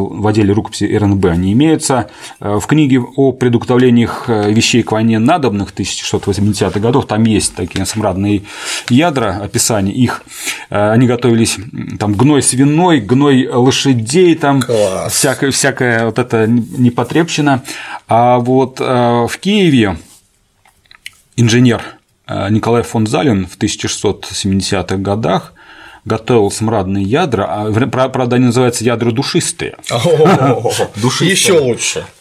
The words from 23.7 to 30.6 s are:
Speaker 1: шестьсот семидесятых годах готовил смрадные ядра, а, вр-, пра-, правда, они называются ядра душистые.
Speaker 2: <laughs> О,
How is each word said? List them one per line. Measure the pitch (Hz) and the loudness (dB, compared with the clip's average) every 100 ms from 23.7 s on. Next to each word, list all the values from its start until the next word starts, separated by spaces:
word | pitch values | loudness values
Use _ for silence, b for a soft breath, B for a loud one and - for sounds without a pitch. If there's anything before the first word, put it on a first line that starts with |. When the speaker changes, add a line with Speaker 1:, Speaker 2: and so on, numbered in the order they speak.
| - 107 | -4 -6
Speaker 1:
шестьсот | - 104 - - | -4 -4 -4 -8
семидесятых | - 98 98 - 98 87 95 | -6 -2 -2 -2 -4 -4 -4
годах | 98 107 139 185 - B B B B B | -2 -2 0 -2 -4 B B B B B
готовил | 107 110 - 120 98 | -6 -4 2 2 2
смрадные | - 110 110 92 98 | 0 -2 -2 -2 -2
ядра, | 98 143 170 104 98 | 0 0 0 -2 -2
а, | 101 107 | -4 -2
вр-, | 107 131 | 0 0
пра-, | 123 131 | 0 -2
правда, | 127 123 123 | 0 0 2
они | 123 | 2
называются | 120 123 - | 2 0 0
ядра | 117 113 117 | -2 0 0
душистые. | 110 - 175 - - 71 - | -2 -2 -2 -4 -6 -10 -10
Speaker 2:
<laughs> | - | -6
О, | 120 175 156 170 180 - 110 | -2 2 4 4 4 2 0